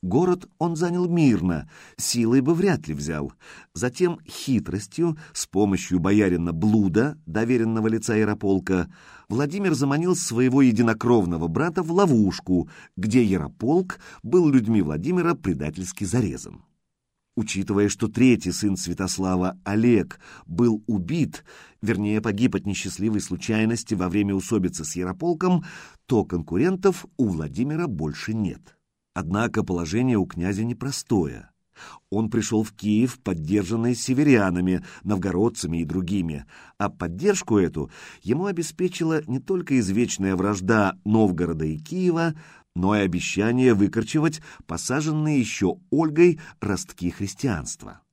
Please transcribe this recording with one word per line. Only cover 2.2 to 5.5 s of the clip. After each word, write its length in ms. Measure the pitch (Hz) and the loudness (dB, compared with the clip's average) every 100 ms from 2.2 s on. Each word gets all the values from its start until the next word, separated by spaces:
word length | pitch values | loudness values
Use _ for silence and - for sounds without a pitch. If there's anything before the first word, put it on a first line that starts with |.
| 113 127 | 2 2
бы 140 | 131 | 2
вряд 340 | 165 196 156 78 | 2 2 0 -4
ли 60 | |
взял. 400 | 73 71 78 69 - - - - | -8 -6 -6 -8 -10 -20 -20 -18
Затем 440 | - 123 123 180 165 - | -4 -4 0 -2 -2 -12
хитростью, 920 | - - 123 - 95 107 - 170 156 - | -14 -2 -2 0 -8 -8 -2 -2 -2 -10
с 120 | - | -12
помощью 540 | - | -6